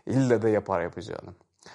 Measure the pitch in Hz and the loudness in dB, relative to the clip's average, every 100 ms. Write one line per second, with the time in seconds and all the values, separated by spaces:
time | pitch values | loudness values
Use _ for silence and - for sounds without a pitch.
0 | - 127 131 113 110 107 101 92 87 90 | -2 2 4 4 4 2 0 -2 -2 -8
1 | - - - 92 _ _ - | -12 -12 -14 -20 _ _ -20